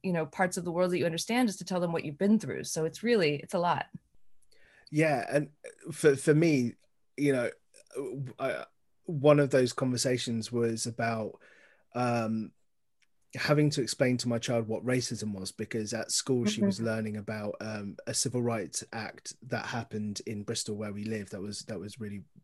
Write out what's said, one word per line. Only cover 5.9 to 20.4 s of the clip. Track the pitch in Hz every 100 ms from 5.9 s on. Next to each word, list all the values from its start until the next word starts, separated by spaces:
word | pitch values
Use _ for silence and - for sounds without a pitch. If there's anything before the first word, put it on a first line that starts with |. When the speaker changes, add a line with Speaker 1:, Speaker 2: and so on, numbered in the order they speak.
Speaker 2:
for, | - 156 131
for | -
me, | 151 165 143 120 - _ _ _ -
you | 143
know, | 131 120 - _ - _ 117 139 135 127 -
I, | 135 69 - _ _ _ -
one | 156 143 147
of | 143
those | 131 127
conversations | - 127 123 131 123 - 117 107
was | 120 117 113 123
about, | 117 117 113 104 - - - - _ _ 120
um, | 123 117 110 110 107 - _ _ _ _ _ _ _ 139
having | - 151 151
to | 143
explain | 113 - 127 123
to | 120
my | 117
child | - 120 107
what | 107 113
racism | 127 120 110 107 98
was, | 95
because | - 107 117 104
at | 113 -
school | - - 127 120
she | -
was | 101 98
Speaker 1:
Mm-hmm. | 113
Speaker 2:
learning | 110 110 107
about, | 104 107 104 -
um, | 110 107 101 - -
a |
civil | 113 127 123
rights | 120 113 92 - -
act | 113 107 - - - 127
that | 117 -
happened | 117 110 107 107 101 -
in | 104